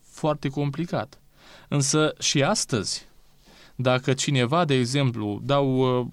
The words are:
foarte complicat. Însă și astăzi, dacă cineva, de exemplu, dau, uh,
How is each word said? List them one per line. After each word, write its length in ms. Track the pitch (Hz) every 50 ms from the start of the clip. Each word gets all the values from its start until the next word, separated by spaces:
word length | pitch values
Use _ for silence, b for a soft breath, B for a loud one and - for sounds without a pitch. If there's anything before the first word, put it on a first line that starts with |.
| -
foarte 460 | - - - - 156 151 147 - 143
complicat. 720 | 135 147 143 143 139 - 170 165 - 135 104 - - - _ B B B B B B B B B
Însă 460 | - 143 139 139 - 156 156 151 - -
și 240 | - - - 151 135
astăzi, 640 | 160 214 - - - - 110 90 - - - - - - - - - _ b b b b b b b b
dacă 380 | - 127 127 127 131 - - 131
cineva, 520 | 139 - - 147 131 123 123 147 170 180
de 100 | 151 139
exemplu, 680 | 127 123 117 131 143 139 127 117 113 107 104 104 110 113
dau, 560 | 123 143 143 139 135 131 127 131 127 127 123
uh, 60 | 123 117